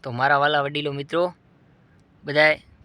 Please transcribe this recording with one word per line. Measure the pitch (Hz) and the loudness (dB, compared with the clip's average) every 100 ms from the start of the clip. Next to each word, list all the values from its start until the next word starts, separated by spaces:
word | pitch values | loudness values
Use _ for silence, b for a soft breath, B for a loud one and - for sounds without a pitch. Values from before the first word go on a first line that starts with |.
તો | 135 | -10
મારા | 120 135 143 | -2 2 2
વાલા | 143 151 | 2 0
વડીલો | 139 147 147 | -2 -6 -6
મિત્રો | 139 143 165 180 175 _ _ _ _ _ _ _ _ | -8 -6 -4 -4 -6 _ _ _ _ _ _ _ _
બધાએ | - 147 151 151 - _ | -4 2 2 2 -8 _